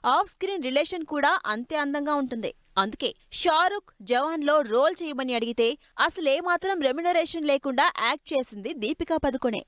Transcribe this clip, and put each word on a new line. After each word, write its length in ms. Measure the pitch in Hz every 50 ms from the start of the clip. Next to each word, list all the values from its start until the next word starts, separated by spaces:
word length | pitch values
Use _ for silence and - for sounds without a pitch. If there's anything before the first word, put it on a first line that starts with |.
| - 240 269
ఆఫ్ 180 | 330 415 - -
స్క్రీన్ 320 | _ 370 381 392 359 254 262
రిలేషన్ 400 | 262 285 311 - 370 339 311 - 302
కూడా 180 | 294 277 294 359 370 - 208 214
అంతే 240 | 220 247 _ 320 302 285
అందంగా 320 | 277 277 294 285 302 302 285
ఉంటుంది. 300 | 269 247 247 226 208 - - _ _ _ _ 190 196
అందుకే 260 | 214 220 - - 240 - _ _ _ - -
షారుఖ్ 500 | - 349 311 320 349 370 403 403 _ - _ _ 202 190
జవాన్ 340 | 240 247 277 311 330 320 285 285
లో 60 | 302 311 285 214 214
రోల్ 220 | 247 277 330 359 -
చేయమని 320 | 349 311 285 247 262 254 247 233
అడిగితే 280 | 226 233 233 - 226 233 294 _ _ _ _ - 254 330
అసలేమాత్రం 720 | - 381 320 277 269 320 349 359 349 339 370 381 392 339 285 262
రెమ్యునరేషన్ 640 | 254 311 330 349 359 339 339 330 - 330 302 294
లేకుండా 360 | 277 277 - 277 254 254 302 349 - - 220 233
యాక్ట్ 200 | 277 294 _ - 320
చేసింది 380 | 262 247 - 214 208 190 254 330 269 208
దీపికా 340 | 233 311 - 330 - 320 302 -
పదుకొనే. 360 | 277 247 262 - 247 214 - -